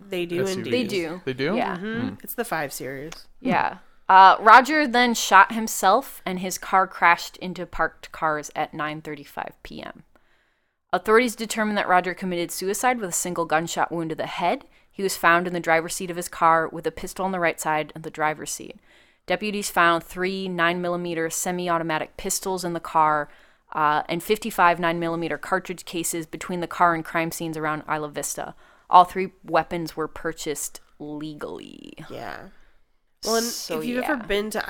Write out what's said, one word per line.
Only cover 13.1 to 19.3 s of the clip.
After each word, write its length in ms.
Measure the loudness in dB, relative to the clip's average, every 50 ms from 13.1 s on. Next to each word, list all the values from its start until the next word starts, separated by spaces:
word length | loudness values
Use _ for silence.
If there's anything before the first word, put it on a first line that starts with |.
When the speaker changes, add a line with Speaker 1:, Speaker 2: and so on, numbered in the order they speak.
Speaker 3:
a 20 |
single 320 | -4 -4 -4 -4 -4 -4 -2
gunshot 480 | 0 0 0 0 -2 -2 -2 -2 -2
wound 180 | -2 -6 -4 -6
to 60 | -6
the 100 | -6 -6
head. 380 | -6 -4 -2 0 0 -2 -2 -6 -20 _ _ _ _
He 120 | _ -6
was 140 | -4 -4 -2
found 300 | 4 4 6 6 6 2
in 60 | -2
the 80 | -6 -4
driver's 340 | 0 2 2 2 0 -2 -8
seat 160 | -8 -8 -8
of 60 | -8
his 120 | -8 -10 -10
car 380 | -4 2 4 4 4 4 2 -2
with 180 | -6 -6 -8
a 40 | -8
pistol 340 | -8 -8 -14 -12 -8 -6 -4
on 80 | -4
the 80 | -2 0
right 200 | 0 -2 -2 -2
side 320 | -4 -2 -2 -2 -4 -6 -12
of 80 | -16
the 80 | -16 -14
driver's 400 | -6 -4 -2 -2 -2 -4 -10 -12
seat. 260 | -12 -12 -12 -16 -18 -20 _ _ _ _ _ _ _ _ _
Deputies 440 | -4